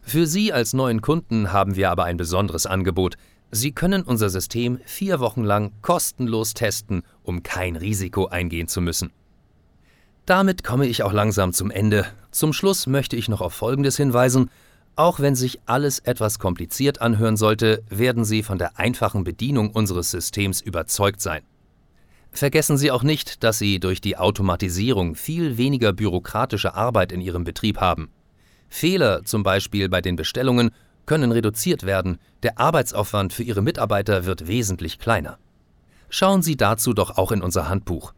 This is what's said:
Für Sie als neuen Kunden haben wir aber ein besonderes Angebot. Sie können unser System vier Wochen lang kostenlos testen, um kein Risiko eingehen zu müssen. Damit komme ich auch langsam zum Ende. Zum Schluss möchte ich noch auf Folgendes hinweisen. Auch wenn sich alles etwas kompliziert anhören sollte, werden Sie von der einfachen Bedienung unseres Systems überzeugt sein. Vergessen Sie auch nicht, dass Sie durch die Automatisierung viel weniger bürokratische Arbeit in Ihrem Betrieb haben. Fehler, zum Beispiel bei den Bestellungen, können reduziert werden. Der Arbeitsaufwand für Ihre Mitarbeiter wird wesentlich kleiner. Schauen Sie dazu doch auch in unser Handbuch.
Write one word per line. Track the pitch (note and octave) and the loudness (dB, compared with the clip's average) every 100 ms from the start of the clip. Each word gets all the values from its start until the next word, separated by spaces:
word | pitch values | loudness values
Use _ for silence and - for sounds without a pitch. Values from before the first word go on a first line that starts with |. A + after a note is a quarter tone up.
Für | - D3+ E3 | -2 0 2
Sie | F3 G#3+ | 2 0
als | D3 A2+ | 2 0
neuen | C3 C3 A2+ | 0 2 0
Kunden | A2 E3 - A2+ G2 | 2 0 2 0 2
haben | G2 F#2+ F#2+ | 2 2 2
wir | F#2+ | 2
aber | F2 F2 | 2 0
ein | F2 | -2
besonderes | E2+ F2+ G2+ E2 - | 0 0 0 -2 -2
Angebot. | F#2+ F#2 F2+ F#2 - - _ _ | 0 0 2 0 -2 -20 _ _
Sie | G#2+ C#3 | -4 -4
können | - F3 F#3+ | 0 0 0
unser | F3+ A#2+ G#2 | 0 0 0
System | F#2 - A#2 A#2+ B2 | 0 -4 -4 -2 -4
vier | - - G3 F3+ | -8 -6 -2 0
Wochen | A#2+ B2 | 0 0
lang | G#2+ G#2 G#2 - | 0 2 0 -6
kostenlos | - F3 - - B2 A2 A2 | 0 0 0 -4 -2 -2 -2
testen, | - A2 - - F#2 - _ | -2 -2 -4 -4 -6 -6 _
um | - F2 | -8 -8
kein | - - F2+ E2 | -6 -6 -4 -4
Risiko | F#2+ G#2 F#2 - F#2 | -4 -4 -2 -2 -2
eingehen | F2+ F2+ E2 E2+ | -2 -4 -4 -4
zu | - | -2
müssen. | E2+ D#2+ D#2+ _ _ _ _ _ _ _ _ _ _ _ - | -2 -2 -6 _ _ _ _ _ _ _ _ _ _ _ 2
Damit | F#3 G3 F#3 | 4 4 2
komme | - B2 C#3 | -2 0 0
ich | A2+ | 0
auch | G2+ | 0
langsam | G#2 G#2 G#2 F#2 | 2 2 2 0
zum | F2+ F#2+ | 0 -4
Ende. | - G#2+ G#2 - - - | 0 2 2 0 -8 -10
Zum | - D#3 | -2 0
Schluss | - G3 F#3+ - | 2 0 0 0
möchte | C#3 C3 | 0 0
ich | A#2+ G#2+ | -4 -2
noch | G#2 | -2
auf | F2+ | -4
Folgendes | - A2 C3+ C#3 C3 | -4 -2 0 0 2
hinweisen. | C#3 A#2+ B2+ B2+ B2+ _ _ _ _ - | 2 4 4 4 2 _ _ _ _ 2
Auch | E3 E3+ | 2 4
wenn | C#3+ C3 | 2 2
sich | B2+ - - | 0 -4 -2
alles | B2 C#3+ C3 | 0 0 -2
etwas | - B2 A2 - | -4 -2 -2 0
kompliziert | F#2+ F2 E2+ - C3+ - | -2 -2 -6 0 0 2
anhören | A#2 G#2+ A2+ G#2+ | 0 2 2 4
sollte, | G#2+ A2 A2+ A2 G#2+ | 2 4 4 2 -2
werden | G2+ B2 A#2 | 0 2 2
Sie | G#2+ A2 | 0 0
von | G#2 F#2+ | 0 -2
der | E2 - | -4 -2
einfachen | G#2+ B2 A2 G2+ | -2 0 -2 0
Bedienung | F2 E2 B2 C#3 G#2 | -4 -4 -2 0 0
unseres | A2 G#2 F2 E2+ | 0 0 0 -4
Systems | F2+ - - G2+ F2+ | -4 -6 -2 -2 -2
überzeugt | - F2 E2 - G2+ G2 | -4 -6 -4 0 0 0
sein. | F#2 D#2 _ _ _ _ _ _ _ _ - | -6 -6 _ _ _ _ _ _ _ _ -18
Vergessen | - C#3+ D#3 D3+ C#3+ | -2 2 2 2 2
Sie | C#3+ | 2
auch | B2+ | 2
nicht, | C#3 D#3 - - | 2 0 -4 -2
dass | A#2 A2 | 0 0
Sie | G#2 F#2+ | 0 0
durch | F#2 F#2+ | 0 -2
die | G2+ F#2 | -4 0
Automatisierung | F2+ G2+ G2 F2 F#2+ F2 A2+ A2 F2 D2+ | 0 2 0 0 -2 -2 0 2 0 -4
viel | - E3 E3 A#2 | -6 -2 -2 0
weniger | C3 C#3 A2+ | 0 2 0
bürokratische | G2 G#2+ F2+ - G#2+ C3+ - F#2+ | 2 0 -2 -4 -4 -2 -2 -2
Arbeit | F#2+ A#2 A2+ F2+ | -2 0 2 0
in | F2+ | -2
Ihrem | F2+ F2 | -6 -4
Betrieb | F2 E2 A2 G2 | -6 -2 -2 0
haben. | F#2 E2 D#2+ _ _ _ _ _ _ | 0 0 -6 _ _ _ _ _ _
Fehler, | - D#3+ F#3 C3 E2+ | -2 0 2 2 2
zum | - A2 | -2 -2
Beispiel | G2 G2 - G2+ F#2+ | 2 0 0 -2 0
bei | F#2 | 0
den | F2+ | -2
Bestellungen, | F2 F2 A#2+ C3 B2 A#2 - _ _ - | -4 -4 -2 0 4 2 0 _ _ -2
können | D3+ B2+ | 0 2
reduziert | A#2 G#2+ G#2 - D#3+ F#2+ | 2 0 0 -2 -2 0
werden. | F#2+ F#2 F2 _ _ | -2 0 -6 _ _
Der | A#2 - | -4 0
Arbeitsaufwand | C3 D#3+ A#2+ G2 G#2 G#2 G2 | 2 2 0 -2 -2 0 -2
für | - | -4
Ihre | A#2 G2+ | -4 0
Mitarbeiter | G2+ - G#2+ G#2 G#2+ G2 F2+ | 0 0 0 0 2 0 0
wird | F#2 D#2+ | -4 -2
wesentlich | A#2 G#2 F2+ E2 - | -2 -2 -4 -6 -6
kleiner. | - A2 D2 - _ _ _ _ _ _ - | 0 0 -2 -12 _ _ _ _ _ _ -10
Schauen | - F#3+ G3 | 0 4 4
Sie | D#3+ C#3+ | 2 2
dazu | G#2 A2 - | 2 2 0
doch | G#2 F#2 - | 0 0 0
auch | F#2+ | 0
in | A2 | 0
unser | F2 F2 D2+ | 0 -2 -2
Handbuch. | F#2+ - D#2+ - | -4 -4 -8 -8